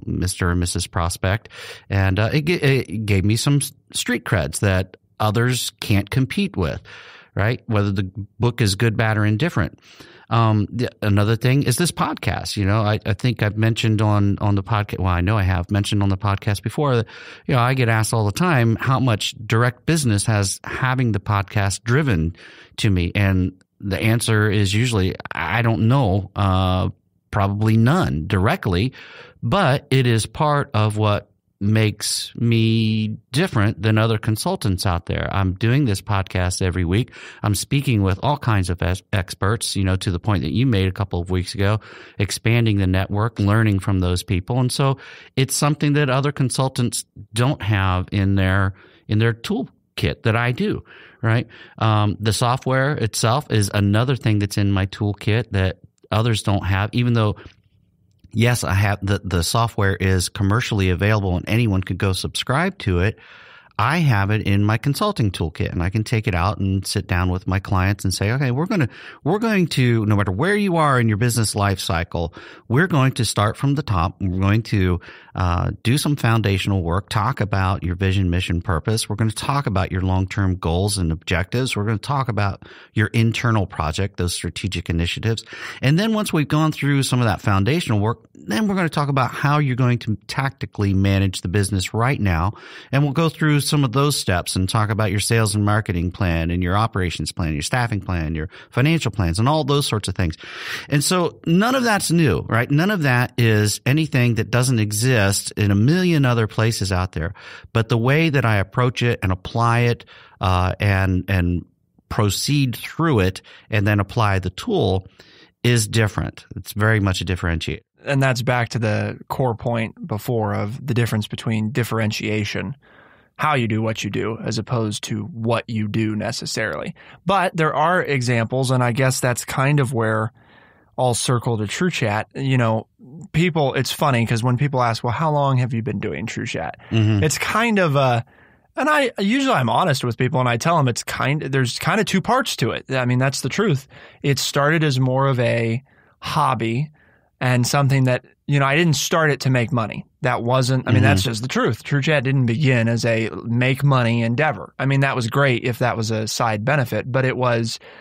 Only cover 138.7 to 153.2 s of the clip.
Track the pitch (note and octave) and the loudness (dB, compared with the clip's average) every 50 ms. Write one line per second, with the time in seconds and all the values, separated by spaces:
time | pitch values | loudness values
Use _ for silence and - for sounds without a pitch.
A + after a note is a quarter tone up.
138.7 | - D#4+ C#4 D4+ D4+ D4 C#4 - - - G3 G3+ A#3+ C#4 C4+ C4 A3 D3+ B2 A2+ | -6 -2 0 0 2 2 0 0 -2 -2 0 0 0 2 2 2 2 2 2 2
139.7 | A2+ C#3 F#3 E3+ C3 - - B2 A2 - C3 A#2+ - B2+ B2+ A#2+ A#2 A#2 - E3 | 2 2 2 2 0 0 -2 -4 -2 -2 -2 0 0 0 0 0 0 0 0 0
140.7 | F3 D#3+ C3+ B2 A2+ - - - - - B2 C3 D3 D#3 - C#3 C3+ C3+ B2+ A#2 | 2 2 2 2 0 -2 -6 -8 -6 -4 -2 -2 -2 -2 -4 -2 0 0 0 0
141.7 | - - - D#3 F#3 A3 G3+ - - F#3+ - - A#3+ C4 - - - - C3+ A2 | -2 -4 -2 0 0 0 0 0 0 -2 0 0 0 0 0 -2 -4 -4 -2 -2
142.7 | D#2+ - - - C3 C3 B2 B2 B2 B2 C3 C3+ C3 - - C3 - - G#3+ G#3 | -2 -4 -6 -4 -2 -2 0 2 2 2 2 0 0 -2 -4 -4 -2 0 0 0
143.7 | C#3+ C3 - - - - - - - _ - C#3+ C3+ - - - - D3 C#3 D3 | 0 -2 -4 -8 -20 -20 -20 -20 -12 _ -2 -2 -2 0 -2 -2 0 0 2 2
144.7 | D#3+ E3+ D#3 D3+ B2+ B2+ C3 B2+ B2+ C3 C3+ C#3 C3 A#2+ A#2+ A#2 A#2 A#2 A#2 A#2 | 2 2 2 0 0 0 0 0 2 2 2 2 2 2 0 0 0 0 0 -2
145.7 | A2+ B2 - _ _ _ _ _ _ _ - - - D#3 C#3+ C3 C3 A2 A2+ A2+ | -2 -4 -6 _ _ _ _ _ _ _ -10 -4 -2 0 0 0 0 0 -2 -2
146.7 | A2+ C3 D3+ D3+ - _ _ _ _ _ _ _ _ - - B2+ B2+ B2 A#2+ - | -2 -2 -4 -6 -8 _ _ _ _ _ _ _ _ -4 -2 0 2 2 2 2
147.7 | - C#3+ C#3 B2+ C#3 C3+ C3 B2+ B2 - - _ _ _ _ - C#3+ C#3+ C3+ C3+ | 2 2 2 2 2 2 2 2 0 -2 -4 _ _ _ _ -2 0 2 2 2
148.7 | C#3 E3 F3 E3 C#3 - - - F#3 E3 D#3 D3 C#3+ - - C3+ C3 B2 A2+ G2+ | 2 2 2 2 2 0 -2 0 0 2 2 2 0 0 0 0 2 2 0 0
149.7 | - A#2+ A2 - - - - _ _ _ - B2 B2 G2 A#2 A#2 B2+ C3 B2+ B2 | -2 -2 -2 -4 -6 -10 -14 _ _ _ -4 -2 -2 -2 0 0 0 2 2 2
150.7 | C3 C3 C3 - - - C3 C3+ C#3+ F#2+ - B2+ A2+ G#2+ B2 B2+ - A3+ B3+ E3 | 0 -2 0 2 2 4 6 4 4 4 2 -2 -4 -4 -6 -4 -2 0 0 0
151.7 | A2 - - - D3 C#3+ C3+ D#3+ D3+ C#3+ A2+ C3+ C3+ C#3 B2+ A#2 A2+ A2 - B2+ | -2 -4 -4 -4 -2 -2 0 0 0 0 0 0 2 2 2 2 0 2 2 2
152.7 | B2+ A#2+ A2+ A#2 A#2 A2+ A#2 A#2 A2+ A2 | 4 4 2 2 0 0 0 0 0 0